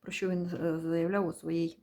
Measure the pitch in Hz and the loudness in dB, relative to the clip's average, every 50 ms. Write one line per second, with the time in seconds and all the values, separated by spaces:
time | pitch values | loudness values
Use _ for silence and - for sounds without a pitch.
0 | _ - 190 - - 185 185 175 175 175 175 165 160 170 160 160 165 165 165 165 | _ -8 -6 -2 0 0 0 0 0 -2 -2 -2 0 0 0 0 0 0 2 2
1 | 165 170 190 202 196 170 - - - 165 165 165 165 165 165 - | 2 2 2 2 2 0 -2 -4 -4 -2 0 0 0 0 -2 -8